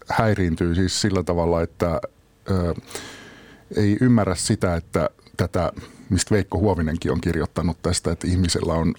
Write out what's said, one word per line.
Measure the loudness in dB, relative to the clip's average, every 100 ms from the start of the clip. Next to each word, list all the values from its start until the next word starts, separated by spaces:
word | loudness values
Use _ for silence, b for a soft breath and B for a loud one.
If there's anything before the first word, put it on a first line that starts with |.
| -6
häiriintyy | 0 2 2 0 0 0 2
siis | 0 0
sillä | 0 0
tavalla, | 0 0 2 2
että, | 0 -2 -2 -2 -6 _ _ _ -4
ö, | -2 0 -4 -10 B B B B B B B B 0
ei | 2 4
ymmärrä | 4 4 4 0
sitä, | 0 0 0 -2
että | -2 -2 -2 _ -12 -4
tätä, | -2 0 -2 -4 B B B
mistä | -2 2 0
Veikko | 0 0
Huovinenkin | 0 0 -2 -2 -2
on | -2
kirjoittanut | -2 -2 -4 -2 -4 -2
tästä, | -2 -2 -2
että | -4 -2
ihmisellä | 0 2 0 0
on | 0 0